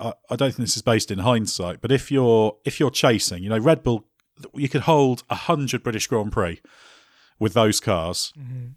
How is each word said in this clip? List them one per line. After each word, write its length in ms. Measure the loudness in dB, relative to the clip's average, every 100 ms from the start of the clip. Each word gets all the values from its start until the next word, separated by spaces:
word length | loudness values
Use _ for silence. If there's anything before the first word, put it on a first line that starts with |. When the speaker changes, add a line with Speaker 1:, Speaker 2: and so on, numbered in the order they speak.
Speaker 1:
I, 120 | -10 -10 _
I 60 | -2
don't 140 | -2
think 80 | -2
this 180 | -4 -2
is 60 |
based 280 | 2 2 0
in 80 | -2
hindsight, 640 | 2 2 0 -4 -6 -6
but 100 | 0
if 180 | 0 2
you're, 480 | 2 4 6 4 0
if 140 | -8 -2
you're 120 | -2
chasing, 520 | 2 2 2 0 -6
you 60 | -4
know, 100 | 0
Red 240 | 2 2
Bull, 240 | 0 -2 -6 _ _ _ -16
you 140 | -6 -4
could 140 | -2
hold 420 | 2 4 2 0 -6
a 60 |
hundred 480 | -6 -2 -2 -2 -4
British 240 | -6 -6 -2
Grand 240 | -2 -2
Prix 300 | -2 -4 -6 _ _ -20 -20 _ _ _ _
with 120 | 0
those 260 | 4 4 2
cars, 520 | 0 -2 -2 -6 -8 -10
Speaker 2:
Mm-hmm. 280 | -14 -12 -14